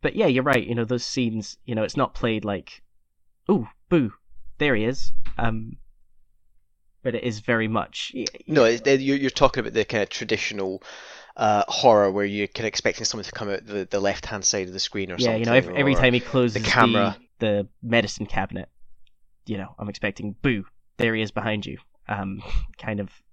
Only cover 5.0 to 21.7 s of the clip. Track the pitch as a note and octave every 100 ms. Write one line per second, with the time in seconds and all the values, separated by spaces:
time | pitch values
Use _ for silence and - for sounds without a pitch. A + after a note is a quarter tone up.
5 | - - - - A#2 A2 A2+ - - _
6 | _ - _ _ _ _ _ _ _ _
7 | C3 A#2 B2 G#2+ - A#2 A2 A2 - -
8 | - C3 A#2 - - D#3 A2+ A#2 B2+ C#3
9 | C3+ C#3 C3+ - C#3 - A2+ A2 G#2 A2+
10 | G2 - A2 G#2+ - G#2 F#2+ F#2+ - -
11 | - - - - A2 G#2 G2 - C3+ G#2+
12 | G2+ G2 G2+ G#2 G2+ - A2 - - -
13 | A2 A2+ F#2+ - G#2 G2 A2+ G#2 F#2 G2+
14 | G2 F#2+ - G#2+ - G#2 F#2 F#2 - G#2
15 | F#2+ F2+ A#2+ A2+ A#2 B2+ - C#3+ C#3 C3+
16 | B2+ B2 - C3+ B2 G#2+ G#2+ B2 A#2 A2
17 | G2 G2 _ _ A2 G2+ G2 _ A#2+ A#2
18 | G#2+ - G#2 - F#2+ F#2 - _ - -
19 | - _ _ _ - G#2 F#2+ - G#2 G2+
20 | G#2+ - G#2 G2 C#3 A2 F#2+ - _ -
21 | A#2 A2 G#2+ - A2 G#2+ F#2+